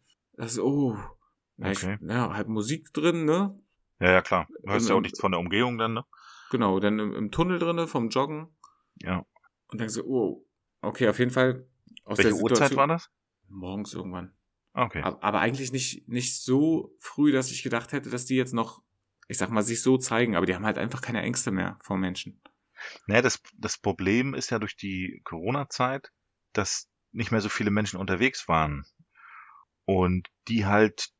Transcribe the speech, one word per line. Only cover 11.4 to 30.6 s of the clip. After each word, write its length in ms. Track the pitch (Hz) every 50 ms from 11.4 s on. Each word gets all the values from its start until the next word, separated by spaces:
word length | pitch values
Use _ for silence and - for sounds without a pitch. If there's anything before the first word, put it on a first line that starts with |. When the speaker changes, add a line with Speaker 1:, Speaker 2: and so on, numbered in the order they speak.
| 127 131 127 127 - _ _ _ _ - - - _
Speaker 1:
aus 140 | 101 104 -
Speaker 2:
Welche 120 | - 110
Speaker 1:
der 80 | 104 -
Speaker 2:
Uhrzeit 300 | 104 233 - - 147 135
Speaker 1:
Situation 80 | -
Speaker 2:
war 100 | 139 139 147
das? 220 | 165 170 - - _ _ _ _ _ _ _ -
Speaker 1:
Morgens 460 | 95 95 90 90 95 101 101 - -
irgendwann. 400 | 87 92 92 90 90 87 90 - _ _ _ _ _ _ _ -
Speaker 2:
Okay. 280 | 131 123 113 - -
Speaker 1:
Ab-, 160 | - 92 - -
aber 180 | - 104 104 87
eigentlich 320 | 92 117 131 131 135 123
nicht, 340 | 131 127 127 - - - - -
nicht 340 | 120 123 123 - - -
so 520 | - 123 131 139 151 165 160 139 - - _ _
früh, 340 | - - - 139 147 147
dass 180 | 131 131 127 127
ich 120 | - -
gedacht 300 | - 127 117 117 - -
hätte, 180 | 147 139 135 113
dass 160 | 123 123 127
die 100 | - 131
jetzt 160 | 127 123 127
noch, 300 | 127 117 113 - - - _ _ _ _ _ _ _ _ _
ich 120 | - 113 -
sag 120 | 98 120
mal, 120 | 113 107
sich 180 | 101 107 117 113
so 140 | - 131 131
zeigen. 400 | 131 131 - 113 113 123 117 98
Aber 80 | 85 92
die 80 | 90 90
haben 120 | 90 104
halt 100 | 110 95 -
einfach 220 | 98 123 127 123
keine 220 | - - 117 110
Ängste 300 | - - 117 - - -
mehr 260 | 95 92 92 92 92 -
vor 160 | - - 98
Menschen. 460 | 95 92 92 92 - - 101 - _ - - _ _ _ _ _ - - - - - _
Speaker 2:
Naja, 160 | - 104 120
das, 180 | 127 120 - - - - -
das 220 | - 107 104 - -
Problem 560 | - 104 87 - 92 95 107 123 131 139 139
ist 160 | 151 - -
ja 80 | 117 107
durch 180 | 107 101 -
die 460 | - 101 98 95 92 92 - - - -
Corona-Zeit, 880 | - 85 80 87 110 131 143 135 - - - 127 127 135 139 - - _ _ _ _ _ _ _ _
dass 380 | - 107 98 - - - - _ _ _ _ _
nicht 180 | - 113 113 -
mehr 100 | 117 107
so 80 | 98 107
viele 220 | - - 107 104
Menschen 280 | 101 104 107 101 - 90
unterwegs 480 | 98 95 95 87 123 135 - - -
waren. 380 | - 82 80 78 76 71 69 73 - _ _ _ _ _ _ - - - - - - - - - _ _ _ _
Und 420 | - 98 92 92 90 92 92 - - _ _ - -
die 180 | 117 113